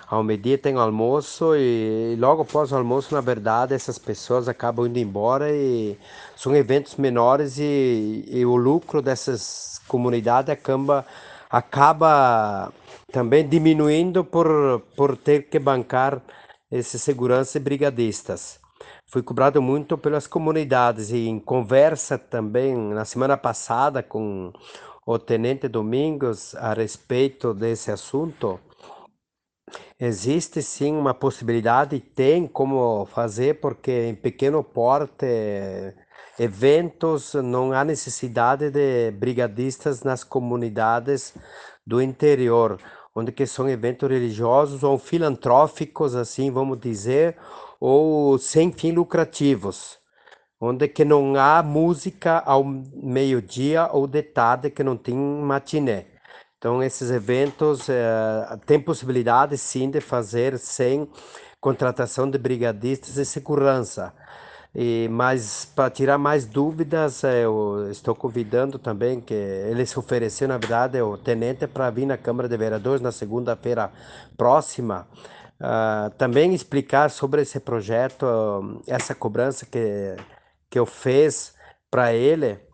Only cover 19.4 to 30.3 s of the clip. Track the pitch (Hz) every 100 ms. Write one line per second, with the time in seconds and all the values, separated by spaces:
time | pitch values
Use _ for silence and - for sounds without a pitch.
19.4 | 135 143 127 143 147 160 151 151 139 -
20.4 | 156 156 147 127 120 110 104 120 113 110
21.4 | - 127 110 131 151 156 - 131 - 120
22.4 | 107 113 135 123 107 104 110 - 135 135
23.4 | 123 110 - 120 143 135 117 117 107 98
24.4 | 90 - - - - - - 117 - 117
25.4 | 117 135 135 113 107 123 156 151 131 107
26.4 | - - 113 107 110 - - 123 135 135
27.4 | 123 101 113 113 - 104 - 135 165 151
28.4 | 110 92 - _ - - - _ _ _
29.4 | _ _ - - - _ 123 104 104